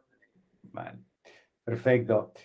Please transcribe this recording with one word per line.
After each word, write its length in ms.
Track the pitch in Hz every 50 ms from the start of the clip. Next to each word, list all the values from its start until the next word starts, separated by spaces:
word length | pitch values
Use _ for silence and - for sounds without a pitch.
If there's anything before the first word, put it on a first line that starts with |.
| _ _ _ _ _ _ _ _ _ _ _ _
Vale, 380 | - - - - 50 - - - - _ _ _ _ - - - _ _ _ _
perfecto. 680 | _ - 117 117 - 131 127 120 - 120 110 107 - - - - -